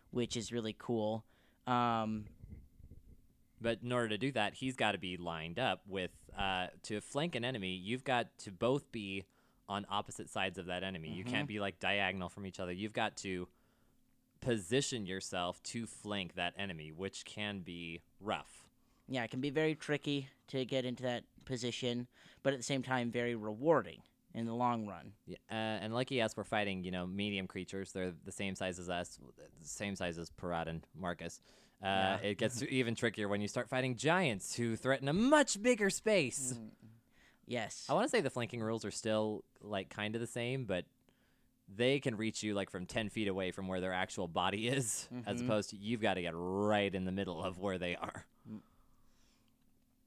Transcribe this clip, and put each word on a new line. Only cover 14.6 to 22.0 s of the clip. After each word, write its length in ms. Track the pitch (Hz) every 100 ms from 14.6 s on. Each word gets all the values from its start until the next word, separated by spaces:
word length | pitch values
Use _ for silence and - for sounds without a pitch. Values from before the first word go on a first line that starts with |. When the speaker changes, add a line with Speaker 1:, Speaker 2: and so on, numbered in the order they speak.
| 90 127 139 123 95
Speaker 2:
yourself 560 | 95 - 90 87 90
to 220 | - - 110
flank 480 | - 104 101 90
that 180 | 87 87 90
enemy, 340 | 101 82 78
which 320 | 78 95 -
can 360 | - - 104 101
be 420 | 85 87 85 82 - -
rough. 480 | 101 87 69 - - _ _ _ -
Speaker 1:
Yeah, 160 | 131
it 60 | 113
can 100 | 131
be 80 | 143
very 240 | 139 156
tricky 540 | 156 - 147 - 143 135 - -
to 160 | 135 123
get 180 | 131
into 180 | 123 123
that 200 | 127 120 - - -
position, 640 | 127 120 - 123 120